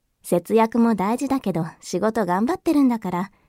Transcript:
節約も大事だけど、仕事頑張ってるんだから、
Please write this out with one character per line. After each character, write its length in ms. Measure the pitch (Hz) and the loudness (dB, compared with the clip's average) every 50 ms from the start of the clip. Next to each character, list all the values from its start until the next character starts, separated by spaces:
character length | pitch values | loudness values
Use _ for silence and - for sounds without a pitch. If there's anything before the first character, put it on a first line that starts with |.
| _ _ _ _ - | _ _ _ _ -4
節 320 | - 185 175 175 - 202 | -2 -2 0 0 2 2
約 240 | 226 220 226 - 233 | 2 2 2 2 2
も 160 | 226 233 226 | 2 2 2
大 220 | 190 185 202 233 | 0 0 -2 -2
事 120 | 247 294 269 | -2 -2 -2
だ 100 | 269 262 | -2 -2
け 140 | - 202 170 | -2 -4 -4
ど、 120 | 165 160 160 - _ | -4 -4 -6 -8 _
仕 180 | - - - - | -12 -6 -4 -2
事 260 | 202 220 226 233 208 | -2 0 0 -2 -2
頑 200 | 175 175 190 220 | 0 0 0 0
張 100 | 262 359 | -2 -2
っ 60 | 370 | -2
て 120 | - 339 311 | -2 0 2
る 100 | 294 277 | 4 4
ん 60 | 254 | 2
だ 100 | 240 220 | 2 0
か 120 | 220 180 | -4 -4
ら、 200 | 180 175 190 - _ _ _ | -4 -4 -6 -6 _ _ _